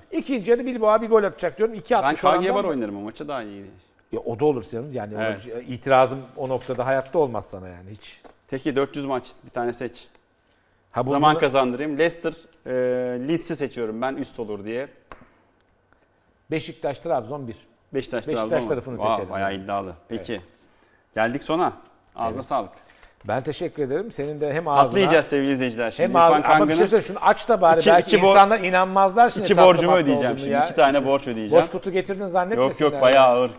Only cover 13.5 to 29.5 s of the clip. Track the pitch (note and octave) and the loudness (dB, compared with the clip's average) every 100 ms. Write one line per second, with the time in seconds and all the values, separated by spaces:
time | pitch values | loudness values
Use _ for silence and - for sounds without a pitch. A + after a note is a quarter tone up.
13.5 | - C#3 - A2+ A2 C3 C3+ C3 - G#2+ | -8 -8 -6 -8 -6 -6 -6 -10 -10 -10
14.5 | G#2 G2+ A#2 C#3+ _ _ - _ _ _ | -10 -8 -8 -10 _ _ -20 _ _ _
15.5 | _ _ _ _ _ _ _ _ _ _ | _ _ _ _ _ _ _ _ _ _
16.5 | D#3 D#3+ D#3+ D#3+ C3+ E3 D3 A2 C#3+ B2+ | -8 -8 -8 -8 -8 -4 -4 -4 -10 -12
17.5 | G#2+ _ _ _ C3+ B2 A#2+ B2+ C3 A2 | -14 _ _ _ -10 -6 -8 -6 -4 -2
18.5 | - A#2+ C3+ B2+ A#2 G#2+ G#2+ F#2 G2 G2 | -2 -2 -4 -6 -6 -2 -2 -4 -6 -6
19.5 | G2 G2 G2+ F#2+ E2 - A2+ - G#2+ F2+ | -6 -6 -8 -8 -14 -12 -12 -10 -12 -12
20.5 | _ _ _ _ _ _ - A2+ C3 - | _ _ _ _ _ _ -4 -2 -4 -4
21.5 | D#3+ E3 - - _ _ - A2+ A#2 B2 | -2 -2 -6 -16 _ _ -10 -8 -8 -6
22.5 | C#3 G2 - _ _ - _ G#2 A2+ D3 | -6 -6 -12 _ _ -20 _ -6 -6 -6
23.5 | C#3+ D3 - C3+ C#3+ A3+ - C#3+ D3+ D3 | -8 -8 -6 -4 -4 -6 -8 -8 -6 -4
24.5 | C#3+ E3+ C#3+ C3+ F#3 F#3 D#3+ C#3 C#3+ C#3 | -4 2 4 4 4 4 4 2 0 0
25.5 | C3+ B2+ A2+ A#2 A2+ F3 F#3 E3+ D3+ D3 | -2 -2 -4 -4 -2 0 4 6 6 4
26.5 | D#3 - D#3+ G#3+ A3 - F#3+ F#3+ G#3+ - | 4 4 2 2 2 0 -2 0 2 2
27.5 | A3 F3 E3 D#3+ E3+ F3 G3 F#3+ G3 G3 | 4 4 6 6 6 6 4 6 8 8
28.5 | A3 F3+ F3+ F#3+ F#3+ G3 F#3+ A#3+ F#3+ G3 | 4 2 0 2 2 2 4 4 2 2